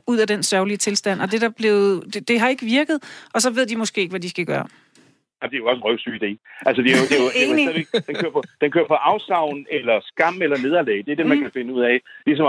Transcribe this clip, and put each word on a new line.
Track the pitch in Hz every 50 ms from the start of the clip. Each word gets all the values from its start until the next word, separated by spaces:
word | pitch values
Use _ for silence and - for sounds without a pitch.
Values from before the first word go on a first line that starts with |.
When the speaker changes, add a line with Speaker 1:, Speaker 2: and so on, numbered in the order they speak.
| -
Speaker 1:
ud | - 240
af | 220 214
den | 208 208 185 -
sørgelige | - 208 190 190 202 208
tilstand? | 196 - 214 202 - - 202 190 -
Og | 185 190
det, | 208 226
der | 233 226
blev, | 220 - 220 214 208 202 202 196 190 175 - 196 -
det, | 208 254
det | - 233 226
har | 226 254
ikke | 269 262 240
virket, | 220 240 277 311 - 311 277 - - - - - - -
og | 226
så | 220 254
ved | 226 247 262
de | 214 233
måske | 226 226 - - 208
ikke, | 185 165
hvad | 185 185
de | 175 180
skal | - 180 170
gøre. | 151 147 135 - - - _ _ _ _ _ _ _ _ _ _ _ _ _ 131
Speaker 2:
Jamen, | 120
det | 135
er | 127 113
jo | 117
også | 123 123
en | 104 107
røvsyg | 120 - - 120 110 104
idé. | 110 101 104 - _ - - - -
Altså, | 131 - 131 120
det | - -
er | -
jo, | 131 131
det | 143 139
er | 123
jo, | 262 -
det | 254 254
er |
jo | - -
Speaker 1:
<laughs> |
Enig. | 302 285
Speaker 2:
stadigvæk, | - 160 165 151 - - 220 - -
den | 147 -
kører | 175 156 143
på, | 143 127 - _ -
den | 151 147 143
kører | 170 156 - 156
på | 135 139 160
afsavn | 202 208 - - 190 170 156 147 143 143 135 - 156
eller | 135 123 120 110 101 - -
skam | - - 160 170 185 190 180
eller | 147 143 131 127
nederlag. | 139 170 175 147 120 104 101 101
Det | 143
er | 147 165
det, | 165 247
man | -
Speaker 1:
Mm. | 147 147
Speaker 2:
kan | - - 131
finde | 120 123 131
ud | 123 123 120
af. | 120 123 - - - - -
Ligesom | 147 151 143 156